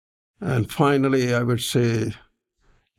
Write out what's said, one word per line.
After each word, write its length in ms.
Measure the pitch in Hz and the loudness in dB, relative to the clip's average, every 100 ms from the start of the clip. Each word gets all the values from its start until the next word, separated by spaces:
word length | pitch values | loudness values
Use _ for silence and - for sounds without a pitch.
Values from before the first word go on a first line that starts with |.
| _ _ _ - | _ _ _ -10
And 280 | 190 127 104 | -4 -2 -2
finally, 640 | - 143 139 135 135 123 | 0 2 2 2 0 0
I 100 | 120 | 0
would 180 | 123 120 | 0 -2
say 520 | - 127 117 113 113 - _ _ _ _ _ _ _ | -2 0 0 0 -4 -8 _ _ _ _ _ _ _